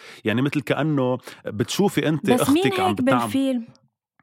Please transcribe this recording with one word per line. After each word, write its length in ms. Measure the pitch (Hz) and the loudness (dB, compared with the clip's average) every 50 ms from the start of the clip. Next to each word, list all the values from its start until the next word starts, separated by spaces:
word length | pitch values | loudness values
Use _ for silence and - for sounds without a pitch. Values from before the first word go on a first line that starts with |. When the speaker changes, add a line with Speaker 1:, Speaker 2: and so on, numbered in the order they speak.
| - - - - _ | -20 -20 -20 -6 _
Speaker 1:
يعني 160 | 107 107 120 | -2 0 0
مثل 200 | 135 143 - 151 | 0 0 -2 -4
كأنه 560 | 120 - 139 131 143 156 151 139 131 123 127 123 - - - - - | -2 -2 -2 0 0 0 0 0 0 0 -2 -4 -6 -16 -20 -12 -10
بتشوفي 640 | - 107 104 123 - - - 202 196 - 156 - | -10 -4 -4 -4 -2 0 0 0 2 2 0 0
أنت 240 | 151 160 147 - 196 | 0 -2 0 2 2
Speaker 2:
بس 180 | 240 247 240 - | 2 2 4 2
مين 140 | 277 330 381 | 2 2 2
Speaker 1:
أختك 120 | 392 381 370 | 0 0 0
عم 80 | 381 | 0
Speaker 2:
هيك 140 | 359 - - | 0 0 0
Speaker 1:
بتعم-، 200 | 254 262 269 247 | 2 2 2 2
Speaker 2:
بالفيلم؟ 460 | 233 220 208 269 269 269 262 240 233 - - _ _ _ _ _ _ _ _ _ | 0 0 -2 -2 0 0 -2 -4 -6 -10 -20 _ _ _ _ _ _ _ _ _